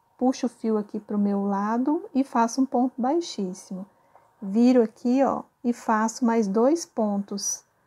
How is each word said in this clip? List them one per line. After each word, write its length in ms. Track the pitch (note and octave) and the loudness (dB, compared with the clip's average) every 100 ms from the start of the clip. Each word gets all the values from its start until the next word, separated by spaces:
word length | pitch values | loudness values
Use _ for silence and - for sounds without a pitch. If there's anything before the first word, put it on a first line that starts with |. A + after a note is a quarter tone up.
| _ _ | _ _
puxo 280 | B3+ - A#3+ | 0 0 -6
o 40 | |
fio 280 | - A3+ G#3+ | -4 -2 -2
aqui 220 | G#3 G#3+ | -4 -10
pro 180 | - G#3 | -6 -2
meu 260 | G3+ G3+ | 0 0
lado 600 | G3+ G3 G#3 A#3 C4 E4 G4+ | -2 -2 -2 0 0 -2 -2
e 100 | C4 | -4
faço 380 | C4+ A#3+ A#3 C4+ | -2 0 0 0
um 40 | C4 | 0
ponto 280 | A#3+ B3+ - | 0 0 -2
baixíssimo. 880 | B3 E4+ E4+ - F#3 F#3+ - F#3 G3 _ _ _ _ _ | -2 -2 -4 -6 -6 -8 -12 -12 -12 _ _ _ _ _
Viro 400 | G3 G#3+ A#3+ B3+ | -2 4 6 6
aqui, 420 | A3 - B3 C4 | 2 -2 -2 2
ó, 200 | A#3+ - - _ | 2 0 -6 _
e 100 | - | -4
faço 500 | A#3 - G#3+ A3+ - A3+ | -2 0 0 0 0 0
mais 220 | A#3 G3+ | 2 2
dois 380 | G#3+ B3 E4+ - | 2 2 2 -2
pontos 760 | - G#3+ G3+ G3+ G3+ - - _ _ | -4 -2 -2 -6 -8 -6 -8 _ _